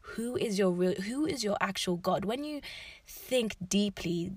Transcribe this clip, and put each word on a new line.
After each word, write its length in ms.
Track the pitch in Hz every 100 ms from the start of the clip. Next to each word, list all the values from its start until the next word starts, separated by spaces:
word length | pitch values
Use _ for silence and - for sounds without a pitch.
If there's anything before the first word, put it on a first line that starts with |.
| -
Who 220 | - 233 247
is 220 | 233 196
your 120 | 196
real, 240 | 175 180
who 320 | - 196 262 311
is 160 | 269
your 140 | 208 202
actual 360 | 196 190 - 175
God? 280 | 185 180
When 200 | 196 247
you 160 | 294 294 - - - - -
think 500 | - - 254 220 - 180
deeply 640 | 196 208 - 165 170 175